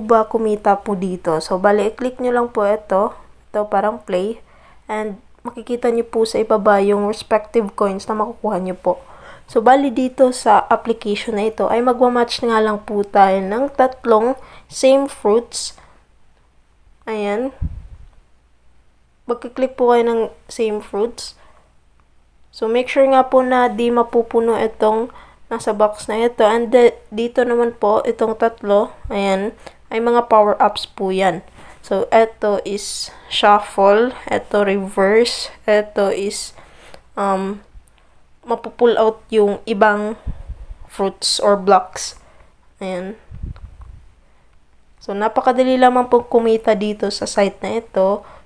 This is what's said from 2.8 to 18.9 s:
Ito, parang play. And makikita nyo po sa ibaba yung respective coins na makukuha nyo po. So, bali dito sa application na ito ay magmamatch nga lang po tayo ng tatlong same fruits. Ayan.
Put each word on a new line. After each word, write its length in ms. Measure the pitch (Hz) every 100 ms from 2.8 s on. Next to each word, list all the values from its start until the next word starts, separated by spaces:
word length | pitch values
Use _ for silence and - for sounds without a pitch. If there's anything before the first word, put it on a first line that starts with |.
| - 190 214 - - - _ 214
Ito, 80 | 208
parang 320 | 202 208 233
play. 400 | - 180 196 233 - - - - -
And 320 | 214 220 196 - - 240
makikita 400 | 233 220 240 240
nyo 160 | 233
po 240 | 226 226 226
sa 160 | -
ibaba 400 | 220 220 208 202
yung 240 | 202 202 202
respective 640 | 220 - 214 214 233 202 -
coins 320 | 202 190 -
na 80 | 214
makukuha 400 | 214 226 214 185
nyo 160 | 185 180
po. 240 | 185 - - - - - -
So, 160 | 240 220
bali 240 | 269 277
dito 400 | 233 254 254 254
sa 320 | 254 233 208
application 720 | - 233 233 226 208 208 -
na 160 | 208 214
ito 160 | 220 196
ay 80 | 226
magmamatch 640 | 247 233 247 240 240 - 233
nga 160 | 220
lang 240 | 214 208 -
po 160 | 208
tayo 400 | 202 202 196 190
ng 320 | 190 220 277
tatlong 640 | 277 254 - 240 220 226 269 - - -
same 400 | - 262 269 277
fruits. 640 | - 208 220 233 - - - - _ _ _ _ _ _ _ _ _ _ _ -
Ayan. 400 | 220 202 208 262 - - - - - - - _ _ _ _ _ _ _